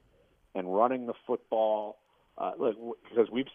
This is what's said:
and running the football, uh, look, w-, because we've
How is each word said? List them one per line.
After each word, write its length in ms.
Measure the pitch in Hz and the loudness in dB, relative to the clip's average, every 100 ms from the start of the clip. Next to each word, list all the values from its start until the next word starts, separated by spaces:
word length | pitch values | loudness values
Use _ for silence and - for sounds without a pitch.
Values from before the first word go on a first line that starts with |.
| _ _ _ _ _ | _ _ _ _ _
and 200 | 98 92 | -8 -2
running 320 | 95 120 131 120 | 2 4 2 -6
the 100 | - - | -8 -4
football, 680 | 120 - 113 110 107 104 - _ _ _ - | -6 -2 0 2 0 -4 -10 _ _ _ -8
uh, 140 | 95 - | -6 -2
look, 180 | 135 107 | -2 -2
w-, 200 | 117 113 - | -6 -12 -2
because 200 | 117 107 | 2 2
we've 180 | 120 135 | 0 -4